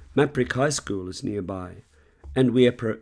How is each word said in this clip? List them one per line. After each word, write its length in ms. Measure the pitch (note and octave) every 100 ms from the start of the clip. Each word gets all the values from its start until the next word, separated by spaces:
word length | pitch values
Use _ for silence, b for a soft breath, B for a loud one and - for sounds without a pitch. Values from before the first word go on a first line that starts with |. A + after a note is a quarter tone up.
| b -
Maprik 360 | C#3 C3 B2
High 180 | B2 C3
School 380 | - - G2+ F#2
is 140 | F#2
nearby, 600 | G2+ G#2 F2+ F#2+ F2+ F2+ - b b b b
and 180 | - C3
we 140 | A#2 B2
are 60 |
pro-, 260 | A#2+ A2+ G#2+